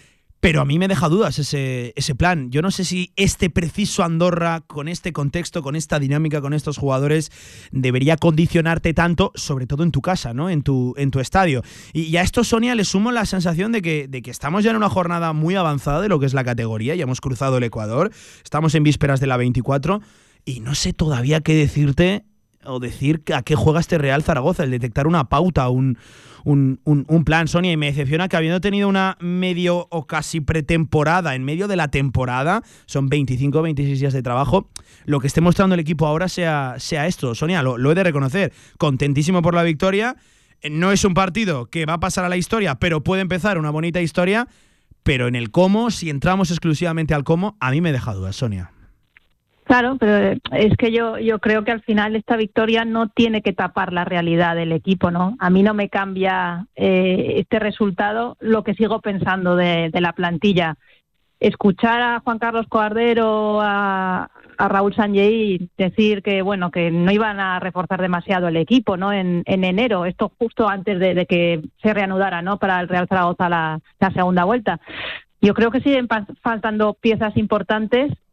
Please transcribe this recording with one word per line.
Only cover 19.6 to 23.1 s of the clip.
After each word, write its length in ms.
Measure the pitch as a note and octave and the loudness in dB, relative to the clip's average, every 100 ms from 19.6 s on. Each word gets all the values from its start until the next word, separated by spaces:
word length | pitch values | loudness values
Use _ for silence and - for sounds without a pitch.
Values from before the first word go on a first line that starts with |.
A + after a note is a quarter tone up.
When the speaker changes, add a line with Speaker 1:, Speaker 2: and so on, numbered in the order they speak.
| A#2+ C#3 D#3 G3+ - _ _ _ | 0 -2 0 -2 -4 _ _ _
Speaker 1:
y 160 | - B2+ | -14 -10
no 160 | A#2 C#3+ | -6 -4
sé 180 | F#3 | -2
todavía 480 | - D#3 B2+ B2+ D3+ | 0 0 0 2 0
qué 140 | C#3+ D#3 | 4 4
decirte 680 | C#3+ - D3 C3+ F3+ G#3 - _ _ _ - | 4 2 2 4 2 2 -6 _ _ _ -10
o 120 | B2+ | -8
decir 440 | A#2+ - C3+ | -6 -4 0